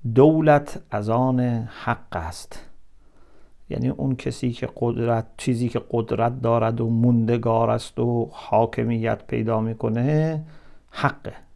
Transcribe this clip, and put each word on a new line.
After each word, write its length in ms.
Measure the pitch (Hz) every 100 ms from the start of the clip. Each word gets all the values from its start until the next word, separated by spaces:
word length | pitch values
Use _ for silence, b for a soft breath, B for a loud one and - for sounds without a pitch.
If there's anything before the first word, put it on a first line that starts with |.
| 120 113
دولت 640 | 143 160 156 147 147 - -
از 180 | 104 104
آن 300 | 117 131 127 123 117 113 -
حق 320 | - 117 - 87
است، 500 | 85 - - - - - - b b b b b b b -
یعنی 200 | - 123
اون 260 | - 139 123
کسی 360 | - 123 123
که 180 | 117 123 -
قدرت، 500 | 120 117 117 113 113 -
چیزی 320 | - 117 120
که 120 | 117 -
قدرت 500 | 117 113 110 113 127
دارد 400 | 120 117 113 117
و 80 | 113
موندگار 800 | 117 120 117 113 120 117 113 113
است 300 | 117 - -
و 300 | 120 117 113
حاکمیت 960 | - - 104 113 - 117 117 110 110 -
پیدا 320 | 120 110 110
می‌کنه 840 | 110 110 117 113 127 151 160 156 156 B B B B
حقه 420 | - 139 - - - -